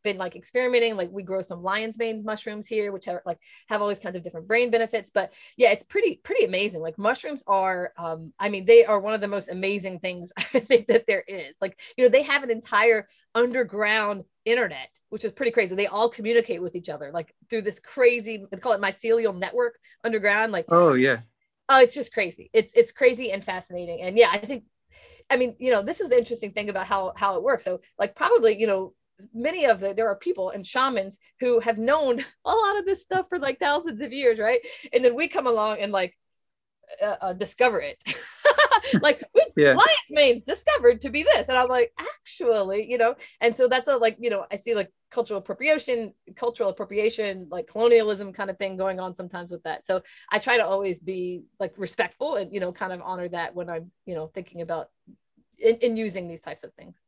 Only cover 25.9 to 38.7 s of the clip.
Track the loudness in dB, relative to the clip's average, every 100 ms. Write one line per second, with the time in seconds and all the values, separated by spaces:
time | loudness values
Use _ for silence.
25.9 | -6 2 2 2 -8 -8 -6 -6 -6 -4
26.9 | -4 -4 -2 -2 0 0 -2 -4 -8 _
27.9 | -4 -4 0 2 4 4 2 0 -2 -4
28.9 | _ _ _ -18 -6 -4 0 2 2 0
29.9 | -2 -2 -2 -6 -4 -6 -8 -6 -2 -2
30.9 | -2 -6 -14 _ _ 0 2 2 0 2
31.9 | 2 2 -2 -4 _ 0 2 2 0 -2
32.9 | -4 -2 -4 -2 -4 -4 -2 0 0 -4
33.9 | -8 -8 0 2 2 0 0 -2 -18 -2
34.9 | 2 2 2 -2 0 0 0 0 -2 -2
35.9 | -2 -2 _ _ _ _ _ _ _ _
36.9 | -6 -4 -4 -6 -6 -8 2 2 2 -6
37.9 | -10 -10 -10 -12 0 2 4 4